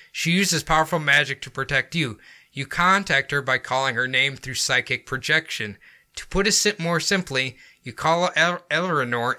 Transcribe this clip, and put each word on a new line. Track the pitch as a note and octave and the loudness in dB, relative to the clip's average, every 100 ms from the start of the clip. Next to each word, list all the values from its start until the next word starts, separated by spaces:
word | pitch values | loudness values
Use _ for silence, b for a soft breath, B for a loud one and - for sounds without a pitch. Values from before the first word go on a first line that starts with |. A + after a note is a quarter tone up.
| b | b
She | - D#3+ | -4 0
uses | F3+ F#3+ D#3 | 2 2 0
powerful | - D#3+ D#3 E3+ | 2 2 2 0
magic | D3 C#3+ C#3 - | 4 4 2 -4
to | B2+ | -10
protect | - C3+ C#3 - E3+ | -8 -2 -2 -2 -2
you. | C3 G#2 b b b | -4 -6 b b b
You | C3+ | -10
contact | C#3 - F3+ G3 F#3+ C#3 C#3 | -6 2 4 4 2 0 0
her | C#3+ | -2
by | B2+ B2+ | 0 -2
calling | - B2+ C3+ A#2 | 0 0 0 0
her | B2+ | 0
name | C3 C#3 C3+ | 0 0 -2
through | B2+ | -8
psychic | B2 - B2+ - B2+ | -4 0 0 0 -6
projection. | - B2+ B2 D#3 D#3+ - G#2+ G2 b b b | -4 -6 0 0 -2 -8 -8 -10 b b b
To | - - | -18 -4
put | F#3 G3+ | 0 2
it | |
sim-, | - G#3 G3+ | 2 2 0
more | E3 E3 | -2 -2
simply, | - G3 F3+ C3 C3 b b b | 0 -2 0 -2 -2 b b b
you | B2 | -14
call | - D#3 E3+ F3+ D#3 | -2 0 2 2 2
El-, | E3+ F3 - | 2 0 -2
Eleanor | D#3 F3+ D3+ B2 A#2+ A#2+ | -2 0 0 0 0 0